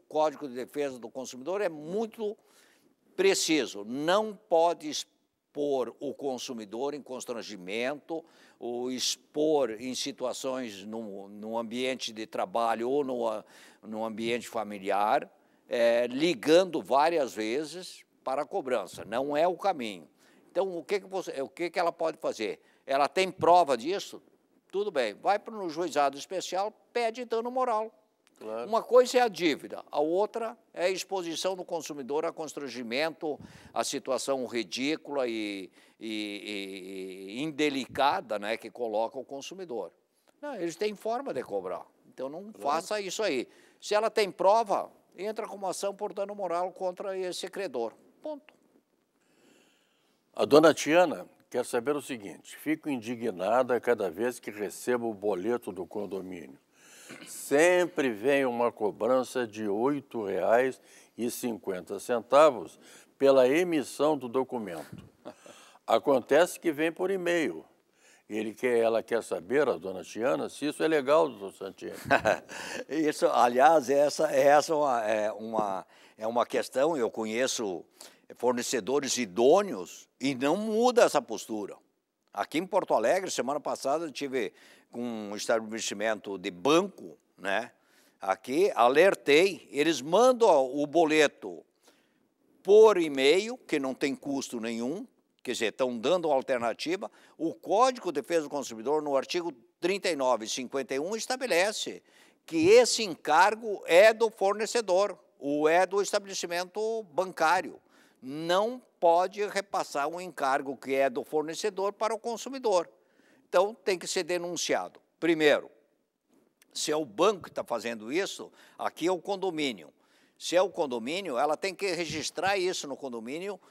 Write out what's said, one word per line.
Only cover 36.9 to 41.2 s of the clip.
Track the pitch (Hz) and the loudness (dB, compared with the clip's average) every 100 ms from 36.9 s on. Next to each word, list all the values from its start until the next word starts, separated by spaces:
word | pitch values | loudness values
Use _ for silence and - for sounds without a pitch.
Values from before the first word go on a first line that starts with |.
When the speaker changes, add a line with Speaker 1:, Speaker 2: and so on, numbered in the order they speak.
| 95 95 92 95 | -12 -12 -12 -12
Speaker 1:
e | 117 | -8
indelicada, | 160 143 151 135 113 - 139 190 123 104 | -6 -2 -2 -2 -6 0 0 0 -4 -6
né, | 104 113 | -4 -6
que | 113 | -8
coloca | - 117 107 117 135 | -8 -4 -2 -4 -6
o | 120 | -12
consumidor. | 139 - 185 175 117 85 _ _ _ _ _ | -14 -14 -14 -10 -10 -10 _ _ _ _ _
Não, | 294 | -12
eles | 233 170 | -8 -6
têm | 156 208 | -4 -4
forma | 196 214 233 | -4 -6 -4